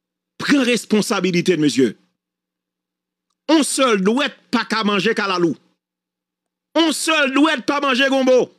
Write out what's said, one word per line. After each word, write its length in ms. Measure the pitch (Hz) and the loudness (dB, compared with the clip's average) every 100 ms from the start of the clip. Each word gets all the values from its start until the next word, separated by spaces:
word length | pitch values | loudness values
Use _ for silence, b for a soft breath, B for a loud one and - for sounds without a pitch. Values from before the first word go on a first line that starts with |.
| _ _ _ - | _ _ _ -10
Pran 240 | - 285 247 | -2 0 2
responsabilite, 880 | 240 - 214 - 202 185 175 175 170 | -2 0 -2 0 -2 -2 0 0 0
mesye. 320 | 147 120 120 - _ _ _ _ _ _ _ _ _ _ _ _ _ _ - | 0 2 0 -2 _ _ _ _ _ _ _ _ _ _ _ _ _ _ 0
Yon 100 | 320 | 0
sèl 380 | 269 - 262 214 | 0 0 0 2
dwèt 320 | 190 240 277 - _ | 0 0 -2 -8 _
pa 140 | 240 214 | -4 -2
ka 160 | 214 208 | -2 0
manje 260 | 202 190 | 0 0
kalalou. 400 | 220 202 180 175 - _ _ _ _ _ _ _ _ _ _ _ | -2 -2 -2 -2 -4 _ _ _ _ _ _ _ _ _ _ _
Yon 160 | 302 330 - | -2 -2 -2
sèl 340 | - 311 269 269 | -2 0 0 2
dwèt 260 | 311 294 208 | 2 0 -4
pa 100 | 285 | -2
manje 240 | 277 247 277 | -2 0 0
gonbo. 380 | 269 254 254 - | 2 4 2 2